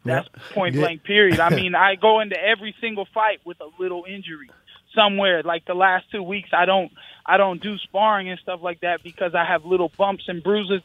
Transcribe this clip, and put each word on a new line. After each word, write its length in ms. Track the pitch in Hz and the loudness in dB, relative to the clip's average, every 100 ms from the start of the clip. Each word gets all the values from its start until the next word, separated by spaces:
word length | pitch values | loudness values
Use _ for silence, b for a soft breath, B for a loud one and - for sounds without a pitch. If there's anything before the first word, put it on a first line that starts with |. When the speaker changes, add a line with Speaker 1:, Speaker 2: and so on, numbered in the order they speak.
Speaker 1:
That's 240 | 120 165 - - | -4 -4 -4 -14
Speaker 2:
Yeah. 60 | - | -10
Speaker 1:
point 220 | 208 180 143 | -4 -2 0
Speaker 2:
Yeah. 60 | |
Speaker 1:
blank, 220 | 165 165 | -2 -4
period. 360 | - 208 196 160 | -2 4 4 4
I 100 | 170 | 2
Speaker 2:
<laughs> 60 | 151 | 2
Speaker 1:
mean, 180 | 185 | 0
I 220 | 175 190 190 | 2 2 4
go 240 | 220 220 | 4 4
into 200 | 214 180 | 2 -2
every 360 | 196 220 208 - | 0 0 -2 -8
single 260 | 226 208 190 | -8 -6 -6
fight 340 | 220 214 185 | -2 -2 -2
with 160 | 175 175 | -8 -16
a 80 | 156 165 | -18 -10
little 260 | 185 175 180 | -8 -8 -10
injury 420 | 196 170 156 127 _ _ b _ | -14 -14 -18 -20 _ _ b _
somewhere. 480 | 220 208 196 196 170 | 2 2 4 2 0
Like 240 | 156 170 - | 0 -6 -4
the 80 | |
last 380 | 180 190 185 - | 2 2 2 -2
two 100 | 208 | -8
weeks, 280 | 180 202 - | -6 -8 -2
I 120 | 170 180 | 0 2
don't, 260 | 190 170 B B B - | 2 0 B B B 0
I 120 | 190 | 4
don't 220 | 196 175 | 4 0
do 160 | 208 202 | -6 -8
sparring 500 | - 196 214 202 185 | -8 0 2 2 -2
and 100 | 180 | -10
stuff 220 | - 180 | -10 -8
like 200 | 175 175 | -8 -6
that 200 | 175 170 | -4 -6
because 320 | 175 - 180 | -8 -8 -4
I 120 | 170 170 | -2 0
have 200 | 175 160 | -2 0
little 260 | 185 165 - | 0 0 0
bumps 280 | 196 190 - | -2 -2 -8
and 160 | 175 | -6
bruises 380 | 175 208 190 196 | -2 -2 0 -4